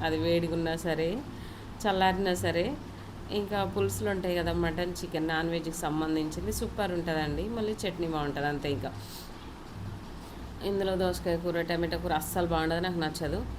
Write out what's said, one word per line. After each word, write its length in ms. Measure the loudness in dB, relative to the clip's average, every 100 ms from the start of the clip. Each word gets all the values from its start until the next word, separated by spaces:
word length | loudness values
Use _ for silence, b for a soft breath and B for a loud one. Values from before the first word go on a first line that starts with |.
| 0
అది 120 | 2
వేడిగా 360 | 4 4 2
ఉన్నా 220 | 0 0 0
సరే, 420 | 0 2 2 0 -4 B B B B -2
చల్లారినా 520 | 0 4 6 6 2
సరే. 420 | 2 2 2 2 -2 B B B -12 -4
ఇంకా 420 | -2 0 0 0 2
పులుసులు 320 | 0 2 0
ఉంటాయి 260 | 0 2 2
కదా, 180 | 2
మటన్, 400 | 4 2 2 -2 -2
చికెన్, 240 | -4 0 2
నాన్ 220 | 2 2
వెజ్కి 280 | 0 -2 -2
సంబంధించింది 760 | 0 2 2 2 0 -2 -2
సూపర్ 400 | -2 -2 0 0
ఉంటుందండి. 520 | 0 0 0 0 0
మళ్ళీ 300 | -2 0 -2
చట్నీ 340 | 0 -2 -2 -2
బాగుంటుంది 400 | 0 0 0 0
అంతే. 220 | 0 0
ఇంకా 220 | -2 -2 -6 B B B -12 -12 -12 -12 -10 -8 -8 -10 -10 -10 -10 -10 -4
ఇందులో 320 | -2 2 2 4
దోసకాయ 420 | 2 2 0 0
కూర, 240 | 2 0
టమాటో 360 | 2 2 2 0
కూర 160 | 0
అస్సలు 340 | 0 0 0 2
బాగుండదు, 320 | 2 2 2
నాకు 200 | 0 0
నచ్చదు. 460 | 0 0 -2 -2 -2